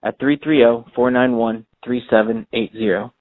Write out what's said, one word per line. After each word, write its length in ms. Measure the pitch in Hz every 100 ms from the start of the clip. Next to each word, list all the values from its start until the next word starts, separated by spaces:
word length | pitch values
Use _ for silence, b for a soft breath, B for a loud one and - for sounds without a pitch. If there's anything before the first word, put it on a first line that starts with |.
at 160 | 107 -
three 200 | 135 143
three 220 | 151 151 117
oh, 180 | 117 120 -
four 160 | 123
nine 240 | 127 127 120
one, 320 | 113 113 113 _ -
three 160 | 123 117
seven 380 | 113 107 113 107
eight 200 | - 110
zero. 400 | 110 110 92 113 _